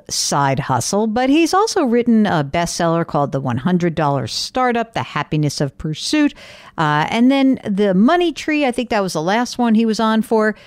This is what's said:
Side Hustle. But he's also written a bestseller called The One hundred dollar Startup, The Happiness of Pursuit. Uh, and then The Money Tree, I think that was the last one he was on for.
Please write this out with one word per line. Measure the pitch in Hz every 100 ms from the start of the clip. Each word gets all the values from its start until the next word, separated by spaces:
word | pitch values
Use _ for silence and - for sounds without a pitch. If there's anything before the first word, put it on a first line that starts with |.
| -
Side | - - 151 139 135
Hustle. | 135 131 - 202 220
But | 233 262
he's | 311 320
also | 370 440 381
written | 262 240 233 220
a | 196 170
bestseller | 139 175 170 - 170 165 165
called | 151 139
The | 139
One | 139 117
hundred | 180 180 170
dollar | 160 147 139 131
Startup, | - - 254 254 233 226
The | 143
Happiness | 117 151 - 156 147 -
of | 143 -
Pursuit. | 156 151 - 302 294 - - - - -
Uh, | 151 147 156
and | 226 254
then | 277 269 -
The | - 196 208
Money | 185 247 359 349
Tree, | - - 302
I | 269
think | 240 226
that | 214
was | 185
the | 160
last | 170 220 240 -
one | 233
he | 214
was | 226 214
on | 220 220
for. | 220 220 214 208